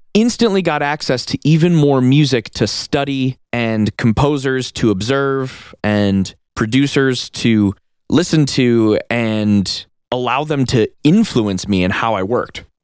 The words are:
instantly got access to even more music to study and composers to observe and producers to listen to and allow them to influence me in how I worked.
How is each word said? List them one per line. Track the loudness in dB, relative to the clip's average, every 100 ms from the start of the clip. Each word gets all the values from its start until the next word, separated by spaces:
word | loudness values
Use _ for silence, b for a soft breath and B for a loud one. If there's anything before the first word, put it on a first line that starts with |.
| _ 0
instantly | 0 2 0 2
got | 0 -2
access | -2 -4 -2 -4 -4
to | -4
even | 2 2 4
more | 4 4 2
music | 4 4 4 0 -4
to | -4 -2
study | -2 -4 -4 -2 -2 -4 -6 _
and | -4 -2 0 -2 0
composers | -2 0 0 0 -2 -4 -6
to | -2 0
observe | 0 0 -2 0 -2 -6 -10 -20 -8
and | -2 0 2 0 -2 -6 _ -6
producers | -2 0 0 2 0 -2 -6
to | -4 0 2 2 -2 _ _ -2
listen | 0 2 2 0
to | 0 2 2 2 0 -2
and | -4 -2 -2 0 0 0 -6 -12 _ -8
allow | -4 -2 -4
them | -2 -4 0
to | 0 0 _
influence | 2 4 2 0 -2 -2 -2
me | 0
in | 0
how | -2 -2
I | -2
worked. | -2 -4 -4 -10 -20 _